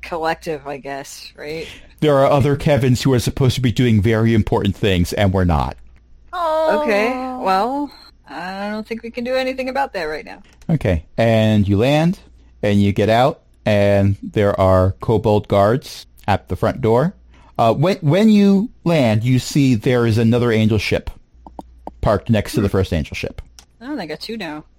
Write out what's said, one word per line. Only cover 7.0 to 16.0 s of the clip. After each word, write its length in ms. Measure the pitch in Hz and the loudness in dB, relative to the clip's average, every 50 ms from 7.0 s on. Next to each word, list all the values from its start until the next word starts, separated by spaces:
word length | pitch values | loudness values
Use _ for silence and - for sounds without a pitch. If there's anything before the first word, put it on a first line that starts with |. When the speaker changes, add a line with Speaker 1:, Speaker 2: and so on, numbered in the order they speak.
| 214 233 254 254 254 254 254 254 254 | 0 -2 -4 -6 -8 -10 -10 -6 -2
Speaker 1:
Well, 480 | 185 190 190 202 240 262 285 294 277 - - - - - _ _ - | 0 0 0 0 -2 -4 -4 -6 -8 -10 -18 -20 -20 -20 _ _ -18
I 400 | - 143 170 185 190 196 202 208 | -14 -14 -12 -12 -10 -10 -8 -8
don't 180 | 214 214 220 | -8 -10 -10
think 160 | - 226 220 - | -10 -12 -12 -12
we 80 | 233 | -12
can 140 | 233 254 240 | -12 -10 -8
do 100 | 247 254 | -4 -4
anything 320 | 262 262 254 262 262 254 262 | -2 -2 -4 -6 -6 -8 -6
about 240 | 254 269 277 262 - | -4 -4 -4 -4 -6
that 100 | 196 165 | -8 -8
right 200 | 156 156 147 - | -8 -8 -10 -12
now. 180 | - 92 - - - _ _ - - | -14 -20 -20 -20 -20 _ _ -4 -2
Speaker 2:
Okay. 380 | 165 151 - 104 90 80 - - - | -2 0 0 0 -2 -2 -4 -8 -2
And 500 | - 113 117 113 110 110 110 110 104 104 | 0 2 2 4 4 4 4 2 2 2
you 120 | 95 101 98 | 2 2 2
land, 400 | 110 131 143 151 160 170 190 - - - - - - _ _ _ - | 2 2 2 2 2 0 -2 -4 -10 -20 -20 -20 -20 _ _ _ -2
and 200 | 104 101 101 101 | 0 2 2 2
you 100 | 101 98 | 2 2
get 160 | - 107 104 | 2 2 2
out, 320 | 110 117 127 143 165 - _ _ _ _ _ | 4 4 2 2 0 -4 _ _ _ _ _
and 500 | - 107 101 101 101 101 101 98 98 101 - - | 0 2 2 2 4 4 4 2 2 0 -2 -6
there 360 | - - 110 104 101 98 - | -6 -2 0 0 0 2 2
are 320 | 95 92 95 92 92 92 98 - | 2 4 4 4 4 2 0 -4
kobold 480 | - - 117 107 - 113 104 104 98 - | -2 0 0 0 2 2 0 0 0 0
guards 580 | - 101 98 104 117 143 - - - - | 2 4 4 4 2 0 -4 -8 -18 -20